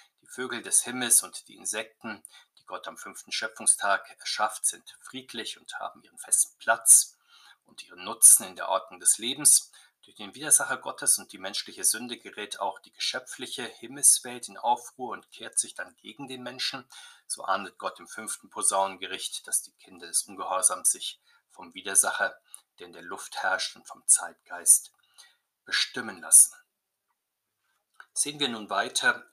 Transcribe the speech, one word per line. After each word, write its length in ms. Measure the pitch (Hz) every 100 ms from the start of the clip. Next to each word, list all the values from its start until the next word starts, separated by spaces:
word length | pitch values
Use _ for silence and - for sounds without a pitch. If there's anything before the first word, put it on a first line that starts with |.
| - _
Die 60 | -
Vögel 340 | - 131 120
des 220 | 113 -
Himmels 400 | 127 127 123 117
und 240 | 92 - -
die 80 | -
Insekten, 680 | 95 107 113 _ 117 - - - _ _
die 60 | -
Gott 240 | 92 -
am 80 | -
fünften 340 | 104 - -
Schöpfungstag 800 | - 113 - 107 - 104 98 - -
erschafft, 460 | - - 107 - -
sind 320 | - - -
friedlich 580 | - 131 127 117 104 -
und 220 | - -
haben 240 | - -
ihren 160 | - -
festen 380 | - - - -
Platz 600 | - 113 - - - - _ - - _
und 180 | _ - -
ihren 180 | 87
Nutzen 420 | 92 - - - 98
in 120 | 90
der 100 | 87
Ordnung 320 | 95 - 92
des 180 | 92 -
Lebens. 540 | 113 131 147 - - - - _
Durch 140 | - -
den 180 | 104 117
Widersacher 400 | 151 135 139 131
Gottes 420 | 135 127 139 -
und 140 | 98
die 60 | 101
menschliche 480 | 95 101 - 101 90
Sünde 320 | 110 120 117
gerät 420 | 101 - 104 -
auch 200 | 101 -
die 120 | -
geschöpfliche 720 | - - 120 - - 127 -
Himmelswelt 880 | 117 - 117 143 135 - 127 123 -
in 80 | 98
Aufruhr 560 | 113 120 - - 123
und 180 | 95 -
kehrt 260 | - 113 -
sich 160 | 117
dann 220 | - - -
gegen 320 | - 107 135
den 160 | 127
Menschen. 420 | 123 127 - 131 - - - - -
So 160 | -
ahndet 340 | - 95 98 -
Gott 200 | 95 -
im 80 | 87
fünften 400 | - 107 - -
Posaunengericht, 960 | - 98 98 95 92 95 92 - - -
dass 140 | -
die 100 | -
Kinder 340 | _ - 92 87
des 180 | -
Ungehorsams 680 | - 95 87 92 92 92 -
sich 300 | - - - _ _ _
vom 240 | - 85
Widersacher, 640 | 87 101 95 98 - 95 - _ - _ -
der 100 | 87
in 40 |
der 100 | 85
Luft 360 | 87 95 - -
herrscht, 400 | 95 92 - -
und 100 | -
vom 180 | - -
Zeitgeist 840 | - 87 80 - 87 85 - - _ _ - - _ _ _
bestimmen 560 | - - - 127 110 92
lassen. 340 | - - - - _ _ _ _ _ _ _ _ _ _ _ _ _ - -
Sehen 300 | - 143 147
wir 80 | 139
nun 200 | 117 98
weiter, 560 | 98 117 - 127 117 -